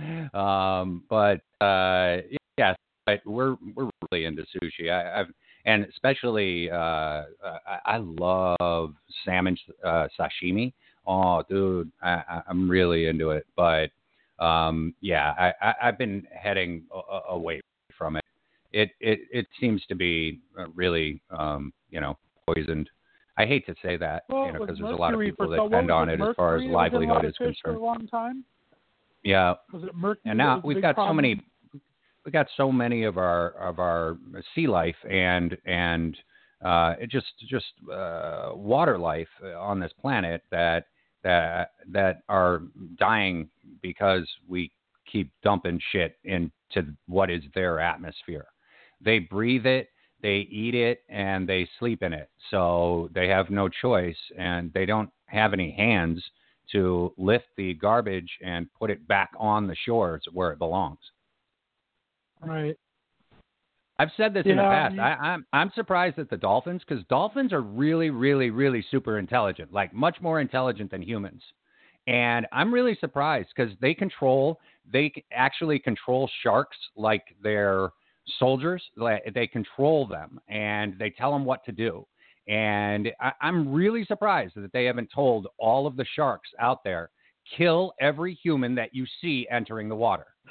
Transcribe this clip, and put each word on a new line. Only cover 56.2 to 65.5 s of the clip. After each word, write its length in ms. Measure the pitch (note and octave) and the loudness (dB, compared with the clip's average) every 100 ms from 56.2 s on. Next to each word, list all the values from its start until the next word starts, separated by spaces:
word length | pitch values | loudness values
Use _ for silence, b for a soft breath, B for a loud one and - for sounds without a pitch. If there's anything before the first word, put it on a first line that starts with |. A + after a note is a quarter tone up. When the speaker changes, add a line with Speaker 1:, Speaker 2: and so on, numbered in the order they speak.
| - _ _ _ - | -8 _ _ _ -4
Speaker 1:
to 400 | G2+ F2+ F2 F2+ - | 0 2 0 -2 -2
lift 300 | F#2 A#2+ - - | 2 2 0 -8
the 180 | F#2+ | -6
garbage 560 | E2 G2 C3+ G#2+ F#2+ F2 - | -2 2 2 2 -4 -8 -12
and 240 | F2+ F2 E2+ - | -8 -6 -8 -6
put 120 | G#2+ | -4
it 180 | G2+ D#2 | -4 0
back 220 | G2 F#2+ - | 2 2 -2
on 280 | A2 G#2 G2+ | 0 0 0
the 80 | E2 - | -4 -2
shores 360 | A#2 F2+ D#2 - | 0 0 -2 -6
where 200 | F#2 F2 | -2 -2
it 60 | D2+ | -2
belongs. 400 | E2 F#2 F2 D#2 - _ _ _ _ _ _ _ _ _ _ _ _ _ | -2 -2 -2 -6 -20 _ _ _ _ _ _ _ _ _ _ _ _ _
Speaker 2:
Right. 360 | D#3+ D#3 D3+ - _ _ _ _ _ _ _ _ _ _ _ - | -8 -4 -4 -6 _ _ _ _ _ _ _ _ _ _ _ -2
Speaker 1:
I've 120 | D#3+ - | -2 0
said 160 | A3 | 0
this 140 | G3 G3 | 2 4
in 100 | F#3+ | 4
the 60 | |
Speaker 2:
Yeah, 260 | G3 G3 - | 6 4 2
Speaker 1:
past. 40 | |
Speaker 2:
I 0 | |
mean 80 | G3 | 2
Speaker 1:
I, 140 | B2 D3+ D3+ | 0 0 -2
I'm, 140 | F3 - | -4 0